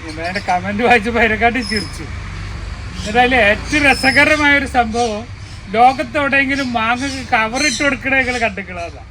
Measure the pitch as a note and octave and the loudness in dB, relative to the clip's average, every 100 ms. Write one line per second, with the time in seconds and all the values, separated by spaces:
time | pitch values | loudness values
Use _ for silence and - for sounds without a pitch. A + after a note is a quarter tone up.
0 | D#3+ D#3 E3+ F#3+ - F3+ F#3+ G#3 A#3+ A#3+ | -10 -8 -6 -4 0 0 0 0 4 4
1 | G#3+ A#3 A3+ G#3+ A#3 A#3+ G3+ G#3+ - - | 4 2 2 2 2 0 -4 -6 -6 -10
2 | - - - - - - - - - F#3 | -10 -10 -10 -10 -8 -8 -8 -10 -10 -8
3 | F#3+ A3+ B3 B3+ G3+ G#3+ - D4 C#4+ C4 | 0 4 4 4 4 2 0 2 4 4
4 | C4 B3+ D4 D4+ D4 C#4+ C4+ B3+ A3+ A3+ | 2 4 4 4 4 2 2 0 0 0
5 | A#3+ G#3 A#3+ - - - - G#3+ B3 C4 | -2 -2 -10 -14 -14 -14 -4 6 6 4
6 | B3 D4 C#4 C#4 C4+ C#4 C4 A#3 A3 B3 | -4 -2 2 2 2 -2 -2 -2 0 -2
7 | C#4 C4+ A#3+ A#3 A3 B3+ D4 - C#4+ C4 | -4 -6 -2 0 0 0 -2 0 0 0
8 | B3+ C4+ B3 B3 A3 G3 F#3 F3+ E3+ - | -2 0 0 -2 -2 -4 -10 -10 -12 -14
9 | - | -20